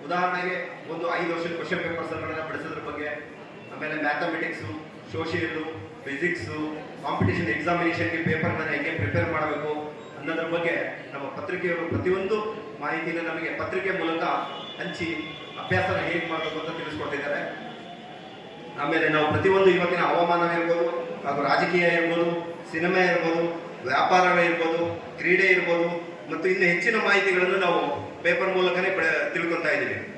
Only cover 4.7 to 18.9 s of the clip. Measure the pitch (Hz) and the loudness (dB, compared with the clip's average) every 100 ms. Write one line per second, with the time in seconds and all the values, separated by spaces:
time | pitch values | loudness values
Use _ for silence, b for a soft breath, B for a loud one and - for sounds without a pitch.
4.7 | 156 - - - 160 165 170 156 156 156 | -10 -12 -16 -10 -6 -2 -2 -2 -4 -6
5.7 | 156 156 - 139 139 175 175 151 151 156 | -8 -12 -12 -8 -2 -2 -2 -6 -6 -6
6.7 | 156 - - 139 185 180 175 160 160 175 | -6 -10 -8 -4 2 2 2 0 0 2
7.7 | 175 170 165 165 165 170 156 - - 156 | 2 2 2 -2 0 0 0 0 0 -2
8.7 | 143 165 - - 170 165 156 151 147 151 | -2 -2 -2 0 0 0 0 0 -2 -2
9.7 | 151 - - - - 165 165 165 170 165 | -4 -6 -10 -14 -10 -4 -4 -2 0 0
10.7 | - - - - 143 139 - 190 180 175 | 0 -4 -8 -10 -8 -8 -8 -6 -2 -2
11.7 | 170 165 - 180 190 196 - 143 - - | 0 -2 0 2 2 2 0 -2 -6 -10
12.7 | - 147 165 165 165 165 160 156 143 165 | -8 -4 -2 -2 -2 -2 -4 -4 -4 -2
13.7 | 185 190 170 160 165 175 123 - - - | -2 -2 0 0 0 0 0 -2 -8 -10
14.7 | - 175 - 165 151 - - - - - | -8 -8 -4 -4 -4 -6 -10 -12 -10 0
15.7 | 190 185 - 151 170 160 160 156 156 160 | 2 2 0 0 -2 -2 -2 -2 -4 -6
16.7 | 165 156 151 143 143 127 - - - - | -6 -6 -6 -4 -4 -2 -2 -4 -8 -10
17.7 | - - - - - - - - - - | -12 -14 -14 -14 -14 -14 -14 -14 -14 -12
18.7 | - 151 | -4 0